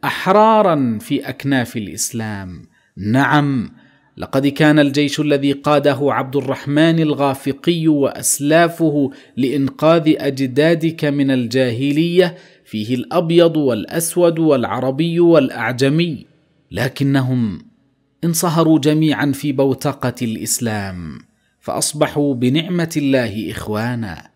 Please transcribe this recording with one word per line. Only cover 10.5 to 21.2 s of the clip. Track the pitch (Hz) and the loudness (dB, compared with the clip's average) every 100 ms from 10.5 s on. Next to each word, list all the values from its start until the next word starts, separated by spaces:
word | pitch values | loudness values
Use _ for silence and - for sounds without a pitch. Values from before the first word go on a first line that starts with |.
| 127 156 170 160 160 151 | 2 2 2 -2 -2 -2
من | 143 135 | 0 0
الجاهلية | 131 117 131 131 113 139 143 170 175 175 175 - _ _ | 0 0 0 0 -2 -2 0 2 2 2 0 -20 _ _
فيه | 110 107 123 | -8 -4 -4
الأبيض | - 170 165 170 170 156 | -2 -2 2 4 4 4
والأسود | 143 113 - 160 165 - 170 165 | 0 0 -4 -6 -4 2 2 2
والعربي | 160 139 104 107 127 135 170 170 | 2 2 0 -2 -4 -2 -2 2
والأعجمي، | 170 165 131 - 113 120 135 156 175 147 - _ _ _ _ | 6 6 4 -2 -4 0 0 2 -2 -4 -14 _ _ _ _
لكنهم | 90 127 - 139 139 127 127 113 87 - _ _ _ _ _ | -4 -4 -2 0 2 0 0 -2 -4 -14 _ _ _ _ _
انصهروا | 165 165 180 165 160 156 | -4 0 0 2 4 4
جميعا | 143 151 156 135 143 | 4 2 2 2 -2
في | 139 151 | -2 -4
بوتقة | 135 139 127 151 135 127 120 | 0 0 0 -4 -4 -6 -4
الإسلام، | 120 110 - - 117 107 98 92 82 67 | -6 -4 -6 -4 -2 -4 -6 -10 -12 -14